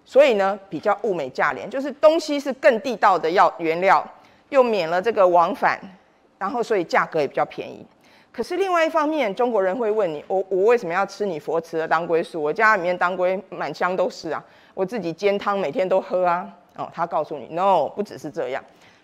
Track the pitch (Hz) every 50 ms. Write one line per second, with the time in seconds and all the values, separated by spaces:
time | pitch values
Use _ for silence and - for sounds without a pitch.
0 | _ _ - 254 302 285 226 202 190 196 202 202 - - - 143 - 208 202 -
1 | - 226 185 165 139 127 - - 175 147 135 95 110 185 233 277 269 294 - -
2 | - 311 320 330 - - 294 285 269 285 247 - - 302 240 214 - 269 226 180
3 | - 208 185 160 160 160 175 202 180 160 - - 170 156 160 175 185 196 170 147
4 | 107 - - - _ _ _ _ _ _ 285 269 247 240 220 196 165 156 170 180
5 | 190 233 214 208 190 180 175 175 170 180 202 - 226 165 127 - - 196 - -
6 | _ _ _ _ _ _ _ _ 196 202 208 240 220 - 226 190 170 - 254 208
7 | 170 - - 160 143 131 - 165 151 - - - - 123 127 - - - _ _
8 | _ _ _ _ _ _ - - 226 - 359 359 392 381 359 330 320 320 330 320
9 | 294 302 320 311 254 202 190 - 240 247 233 202 190 185 262 262 240 208 214 220
10 | 202 170 151 147 - - 196 190 190 - 196 180 196 226 247 240 208 165 170 190
11 | 196 190 - - 208 202 170 147 - - 147 170 165 - - 160 160 160 165 160
12 | 170 170 165 160 170 - - 165 147 151 156 - 226 220 220 202 165 180 180 180
13 | 185 180 185 185 180 180 190 196 196 - 180 165 180 139 156 - 190 180 190 180
14 | 180 233 - - - 165 139 123 - - - - _ _ _ 190 190 185 233 233
15 | 180 165 160 - 202 196 202 202 - 208 202 196 185 143 139 170 185 180 190 190
16 | 185 - - 185 180 175 175 180 196 202 - - _ _ _ - 139 - - 160
17 | 170 170 190 165 151 - 160 143 117 - 156 170 190 202 190 165 139 - - -
18 | 208 - 101 - - 151 - 165 135 123 131 131 - - - _ - - _ _